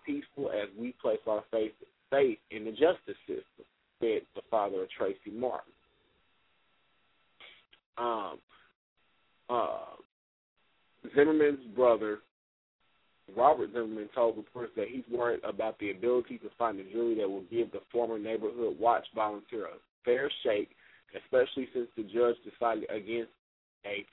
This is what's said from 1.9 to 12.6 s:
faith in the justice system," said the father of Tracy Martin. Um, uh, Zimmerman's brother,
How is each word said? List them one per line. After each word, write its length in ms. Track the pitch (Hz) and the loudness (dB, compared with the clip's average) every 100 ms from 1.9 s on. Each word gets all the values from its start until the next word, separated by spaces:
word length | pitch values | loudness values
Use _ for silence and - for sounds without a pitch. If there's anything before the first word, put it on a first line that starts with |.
| _ - | _ 0
faith 280 | 139 135 107 - | 4 4 2 -8
in 140 | 107 | -10
the 80 | 110 | -6
justice 460 | 110 160 - - 98 - | 4 4 4 -4 -12 -8
system," 380 | 64 - - - _ _ - | -8 -10 -20 -20 _ _ -2
said 220 | 117 107 - | 0 0 -4
the 80 | 95 - | -14 -2
father 320 | 110 101 95 | 0 0 -2
of 80 | 92 | -6
Tracy 400 | - 101 98 101 | -4 -4 -4 -10
Martin. 420 | 110 127 - - _ _ _ _ _ _ _ _ _ _ _ _ _ _ _ _ _ - - _ _ _ - | -6 -4 -4 -10 _ _ _ _ _ _ _ _ _ _ _ _ _ _ _ _ _ -20 -20 _ _ _ -6
Um, 400 | 120 113 92 67 _ _ _ _ _ _ _ _ _ _ - | -2 -2 -4 -10 _ _ _ _ _ _ _ _ _ _ -2
uh, 480 | 120 80 52 - - - _ _ _ _ _ _ _ _ _ - | 0 0 -4 -8 -16 -20 _ _ _ _ _ _ _ _ _ 0
Zimmerman's 500 | 139 156 156 147 139 117 107 | 4 6 6 4 2 -4 4
brother, 420 | 123 107 107 104 _ _ _ _ | 6 6 2 -6 _ _ _ _